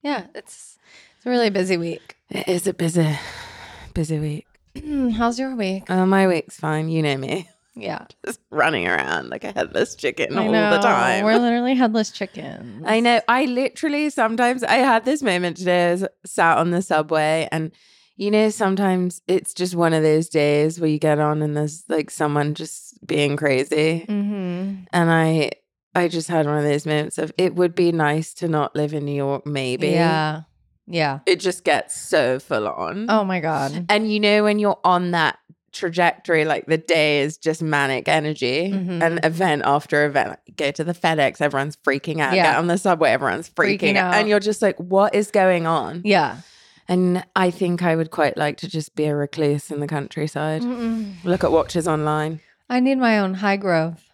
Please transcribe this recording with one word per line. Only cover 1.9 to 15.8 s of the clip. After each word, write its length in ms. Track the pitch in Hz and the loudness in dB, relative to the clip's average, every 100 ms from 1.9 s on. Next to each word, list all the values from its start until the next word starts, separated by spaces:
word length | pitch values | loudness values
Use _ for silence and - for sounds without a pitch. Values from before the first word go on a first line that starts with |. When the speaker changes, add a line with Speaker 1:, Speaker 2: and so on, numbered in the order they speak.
| 165 _ - _ | -8 _ -20 _
Speaker 2:
It 180 | - - | -8 -2
is 180 | 180 190 | 0 0
a 80 | |
busy, 440 | - 165 170 160 147 - - - - - - - | -2 0 2 2 0 -6 -16 -18 -18 -20 -20 -10
busy 260 | - 156 156 | -6 -2 -2
week. 280 | 151 151 - _ _ - | -4 -8 -12 _ _ -14
Speaker 1:
<clears throat> 420 | 302 285 254 220 | -6 -2 -2 0
How's 200 | 240 233 | 0 -2
your 160 | 269 254 | -6 -4
week? 340 | 196 190 190 | -4 -4 -2
Speaker 2:
Uh, 160 | 185 185 | 2 4
my 220 | 196 190 | 4 4
week's 300 | 170 - - | 2 -4 -8
fine. 300 | 156 156 160 | -4 -2 -2
You 140 | 160 | 0
know 160 | 151 139 | 0 -2
me. 320 | 131 - 175 _ _ - | -2 -6 -8 _ _ -12
Speaker 1:
Yeah. 300 | - - - | -10 -10 -12
Speaker 2:
<laughs> 120 | _ - | _ -12
Just 140 | - _ | -12 _
running 360 | 147 147 143 87 | 0 2 2 0
around 420 | 87 67 82 62 | 0 0 -4 -4
like 140 | 60 - | -10 -8
a 60 | |
headless 420 | - 82 85 233 - | -6 -4 -2 -4 -4
chicken 420 | 135 - 151 151 | -6 -4 -4 -2
Speaker 1:
I 80 | 214 | 0
Speaker 2:
all 60 | |
Speaker 1:
know. 200 | 220 208 | 2 2
Speaker 2:
the 80 | 196 | 2
time. 440 | 220 139 123 110 208 | 2 2 2 2 2
Speaker 1:
We're 120 | 226 | 2
literally 380 | 240 233 247 262 | 2 0 0 2
headless 360 | 247 220 214 | 2 2 -2
chickens. 720 | - 190 - 147 - 120 - 160 | -6 -10 -10 -14 -14 -14 -12 -2
Speaker 2:
I 140 | 220 | 2
know. 220 | 240 240 226 | 4 2 2
I 180 | 247 277 | 0 2
literally, 640 | 247 269 - 311 294 302 | 0 -4 -2 -4 -2 -2
sometimes 540 | 285 220 226 240 254 | 0 -2 2 0 0
I 120 | 240 240 | 0 2
had 300 | 262 226 233 | 4 2 2
this 160 | 294 | 0
moment 340 | 262 180 175 170 | 0 0 0 -2
today. 320 | 180 180 | 0 2